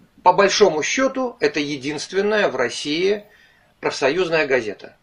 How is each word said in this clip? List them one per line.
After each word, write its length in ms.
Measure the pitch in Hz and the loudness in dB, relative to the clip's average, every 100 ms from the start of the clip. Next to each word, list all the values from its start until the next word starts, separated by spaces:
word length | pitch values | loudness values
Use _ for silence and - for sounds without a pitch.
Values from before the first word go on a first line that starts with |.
| _ _ | _ _
по 100 | 180 | 4
большому 520 | 175 196 - 196 156 | 6 4 6 4 4
счету, 500 | 139 262 269 262 247 - | -2 0 0 -2 -6 -2
это 180 | - 156 | -2 0
единственная 880 | 143 143 135 151 - 190 202 214 175 | -4 -6 -6 -8 -6 -4 -2 0 0
в 60 | |
России 720 | 127 117 - 147 156 190 208 - _ _ _ _ _ | -2 -4 -4 -4 -2 -2 -2 -8 _ _ _ _ _
профсоюзная 640 | 147 - 135 165 175 165 147 | -8 -2 0 0 0 0 2
газета. 480 | 131 107 95 - - | 0 -2 -8 -14 -20